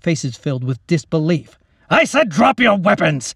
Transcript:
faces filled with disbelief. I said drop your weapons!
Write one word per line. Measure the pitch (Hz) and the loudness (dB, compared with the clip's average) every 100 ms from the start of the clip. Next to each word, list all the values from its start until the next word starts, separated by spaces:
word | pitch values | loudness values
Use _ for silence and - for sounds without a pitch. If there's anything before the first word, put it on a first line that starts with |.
faces | - 165 139 123 | -2 -2 -4 -8
filled | - 131 | -6 -6
with | 127 131 _ | -4 -6 _
disbelief. | 170 - 160 156 170 113 _ _ _ _ | -4 -2 -4 0 -2 -4 _ _ _ _
I | - | 0
said | 320 262 294 | 2 0 0
drop | 151 254 262 | 2 2 4
your | 240 202 | 2 2
weapons! | 180 202 160 147 - | 2 2 2 -2 -6